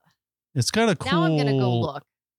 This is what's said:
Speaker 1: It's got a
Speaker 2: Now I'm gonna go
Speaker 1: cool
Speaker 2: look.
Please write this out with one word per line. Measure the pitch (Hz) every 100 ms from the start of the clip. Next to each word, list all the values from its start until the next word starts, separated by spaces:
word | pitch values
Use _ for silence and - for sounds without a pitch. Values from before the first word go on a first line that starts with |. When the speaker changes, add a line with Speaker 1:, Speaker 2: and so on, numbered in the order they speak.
| _ _ _ _ _
Speaker 1:
It's | 135 -
got | 214 226
a | 165 -
Speaker 2:
Now | 330
I'm | 330 156
gonna | 143
go | 135
Speaker 1:
cool | 127 120
Speaker 2:
look. | 147 139 - _ _